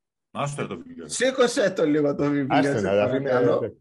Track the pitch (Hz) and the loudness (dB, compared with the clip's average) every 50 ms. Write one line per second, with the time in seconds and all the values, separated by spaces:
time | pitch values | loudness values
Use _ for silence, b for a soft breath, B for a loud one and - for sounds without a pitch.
0 | _ _ _ _ _ _ - 110 139 143 143 139 113 92 98 85 - - - 82 | _ _ _ _ _ _ -8 -6 -6 -6 -6 -6 -8 -8 -8 -12 -12 -14 -16 -16
1 | 82 - - - 233 262 254 - 240 240 - 277 208 185 185 - 165 151 147 156 | -14 -10 -6 -2 0 0 2 2 2 2 2 2 0 0 0 0 0 2 2 2
2 | 147 143 143 - 143 143 143 143 139 127 127 139 135 143 139 113 98 95 101 104 | 2 0 0 0 0 0 0 0 0 0 2 2 2 2 0 0 0 2 2 2
3 | 104 123 131 131 139 131 127 123 123 120 - - - 101 - - | 2 2 0 -2 0 0 0 2 2 2 2 0 -2 -4 -8 -12